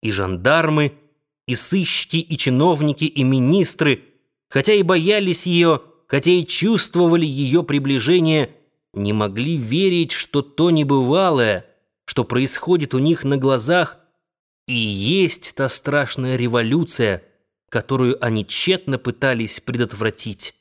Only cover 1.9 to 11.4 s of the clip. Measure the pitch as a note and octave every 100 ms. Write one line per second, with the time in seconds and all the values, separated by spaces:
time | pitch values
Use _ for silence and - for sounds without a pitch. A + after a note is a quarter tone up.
1.9 | - - E3 E3 D#3 - B2+ E3 D#3 D3
2.9 | C#3 D#3 - C3 C3+ B2+ F#3 F3+ - D3+
3.9 | B2+ - _ _ _ _ - C3+ G#3 F3+
4.9 | F#3 E3 G#3 G3 E3+ F3+ E3+ E3+ D3 -
5.9 | _ _ C#3 D3+ F3+ D#3+ - F#3+ A3 -
6.9 | F3 F3 E3+ E3 C3+ C#3 D#3 E3+ C#3+ C3+
7.9 | C3+ A2+ F3+ D#3+ D#3 C#3 - _ _ _
8.9 | - G2+ G#2+ G#2 G2 C3+ E3 A2+ C#3+ G3
9.9 | F3 E3 - - D3 C#3 - E3+ E3 C#3+
10.9 | C#3 B2+ D#3 F#3+ D3